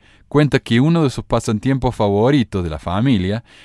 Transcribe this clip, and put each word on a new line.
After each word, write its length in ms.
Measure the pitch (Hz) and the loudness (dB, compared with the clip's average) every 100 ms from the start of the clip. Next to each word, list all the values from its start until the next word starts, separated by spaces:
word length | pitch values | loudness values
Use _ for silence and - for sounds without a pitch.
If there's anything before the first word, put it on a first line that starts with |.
| _ _ - | _ _ -4
cuenta 320 | 143 147 131 | 0 2 0
que 200 | - 117 | 0 0
uno 240 | 143 170 | 2 2
de 60 | 147 | 0
sus 140 | - | -2
pasatiempos 720 | - 117 - 107 131 135 123 110 | -4 -4 -2 -2 0 -2 -2 -2
favoritos 680 | 107 101 117 147 113 98 | 0 2 2 2 0 -4
de 60 | 87 | -6
la 80 | 76 | -6
familia 640 | - 92 127 113 90 107 - - | -6 -2 0 0 0 -4 -8 -20